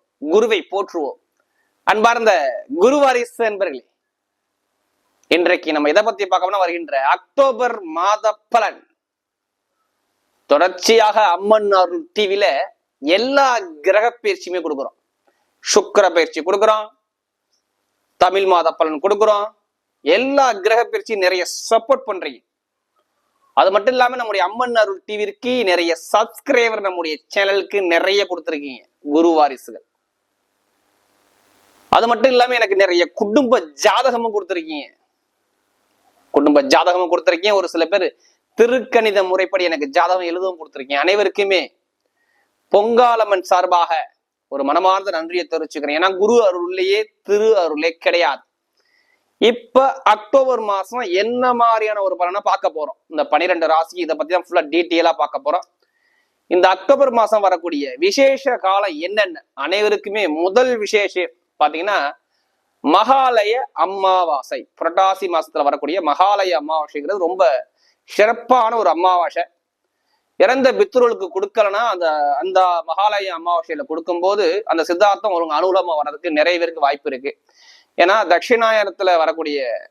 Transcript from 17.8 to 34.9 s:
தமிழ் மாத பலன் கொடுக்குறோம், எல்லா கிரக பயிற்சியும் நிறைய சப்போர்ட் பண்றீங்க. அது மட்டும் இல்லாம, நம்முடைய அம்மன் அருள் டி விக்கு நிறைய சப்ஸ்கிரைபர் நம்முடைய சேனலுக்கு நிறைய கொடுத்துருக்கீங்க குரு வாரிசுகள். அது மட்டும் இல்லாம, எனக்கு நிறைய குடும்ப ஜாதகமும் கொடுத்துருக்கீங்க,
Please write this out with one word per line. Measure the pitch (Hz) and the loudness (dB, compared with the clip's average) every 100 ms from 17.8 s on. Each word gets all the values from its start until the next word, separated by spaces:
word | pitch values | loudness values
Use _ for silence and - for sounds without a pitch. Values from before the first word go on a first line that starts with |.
| _ _ _ - 180 | _ _ _ 0 0
தமிழ் | 196 190 | 2 2
மாத | 175 160 156 | 2 2 0
பலன் | 160 151 190 | -2 -2 -2
கொடுக்குறோம், | 202 214 208 214 - _ _ _ _ 139 196 | 2 2 2 -4 -12 _ _ _ _ 0 0
எல்லா | 262 277 254 202 | 2 2 2 0
கிரக | 196 226 233 | 0 2 0
பயிற்சியும் | 220 - 208 | -6 -6 -2
நிறைய | 180 185 165 - - | 0 0 -4 -10 0
சப்போர்ட் | 226 - 262 233 | 0 2 -2 -2
பண்றீங்க. | 190 156 117 _ _ _ _ _ _ _ _ _ _ _ - | -8 -10 -14 _ _ _ _ _ _ _ _ _ _ _ 0
அது | 180 | 2
மட்டும் | 202 214 | 2 0
இல்லாம, | 254 247 247 | 0 0 -2
நம்முடைய | 226 196 180 | -6 -4 -4
அம்மன் | 226 247 233 | -4 -2 0
அருள் | 202 190 - | 0 -4 -10
டி | 214 | -8
விக்கு | 208 - 247 254 190 | -8 -6 -4 -2 0
நிறைய | 175 170 160 - | 0 0 -4 -2
சப்ஸ்கிரைபர் | 208 233 - - 254 233 214 196 | -2 -2 -6 -2 0 0 -2 -6
நம்முடைய | 175 160 151 _ | -6 -6 -8 _
சேனலுக்கு | 208 196 196 190 202 180 | -2 0 0 -2 -4 0
நிறைய | 165 185 202 185 | 0 2 0 -2
கொடுத்துருக்கீங்க | 170 165 151 143 120 _ _ 147 | -6 -6 -8 -10 -16 _ _ -2
குரு | 151 170 160 | 2 4 4
வாரிசுகள். | 143 127 - 110 _ _ _ _ _ _ _ _ _ _ _ _ _ _ _ _ _ _ _ _ _ 160 | 2 -2 -16 -20 _ _ _ _ _ _ _ _ _ _ _ _ _ _ _ _ _ _ _ _ _ 2
அது | 233 | 2
மட்டும் | 233 262 | 2 4
இல்லாம, | 247 247 247 | 4 2 2
எனக்கு | 202 196 | 2 4
நிறைய | 190 175 170 - | 2 2 0 -2
குடும்ப | 208 247 247 240 160 - | 0 2 2 0 0 0
ஜாதகமும் | 202 208 262 233 233 208 | 2 2 0 -2 -4 -4
கொடுத்துருக்கீங்க, | 185 180 160 151 127 | -4 -6 -8 -12 -14